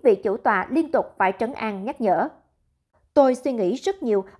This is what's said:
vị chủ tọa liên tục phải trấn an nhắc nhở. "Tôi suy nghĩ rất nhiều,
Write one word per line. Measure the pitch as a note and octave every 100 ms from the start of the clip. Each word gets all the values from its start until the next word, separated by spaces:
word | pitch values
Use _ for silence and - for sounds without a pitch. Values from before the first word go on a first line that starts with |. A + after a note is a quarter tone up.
vị | C4
chủ | F#3+ G#3 A3+
tọa | - G3 -
liên | C#4+ D#4+
tục | A#3+ - -
phải | F#3+ G3
trấn | A#3
an | - A3 G3
nhắc | G#3+ D4
nhở. | G#3+ E3 C4 - _ _ _ _ _ _ _
"Tôi | - C4+
suy | B3+ C#4+
nghĩ | A#3 F3+
rất | B3+ G4 G4
nhiều, | B3 G3+ F#3+ -